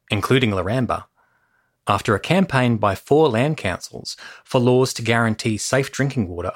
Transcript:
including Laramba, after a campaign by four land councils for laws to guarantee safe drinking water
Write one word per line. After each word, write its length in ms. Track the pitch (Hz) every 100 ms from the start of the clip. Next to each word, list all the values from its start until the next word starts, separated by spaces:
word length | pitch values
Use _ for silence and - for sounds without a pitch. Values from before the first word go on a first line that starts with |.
| -
including 400 | 104 - 131 120
Laramba, 560 | 95 87 127 117 - - _ _ _ _ _ _ _ -
after 280 | 101 - 98
a 40 |
campaign 580 | - 180 185 135 123 110
by 180 | 104 98
four 340 | - 147 156
land 280 | 110 143 151
councils 600 | 95 87 - - - - - -
for 160 | _ 131
laws 360 | 120 127 127 -
to 80 |
guarantee 560 | 113 117 117 107 117 104
safe 320 | - 131 131
drinking 360 | - 139 131 90
water 240 | 87 90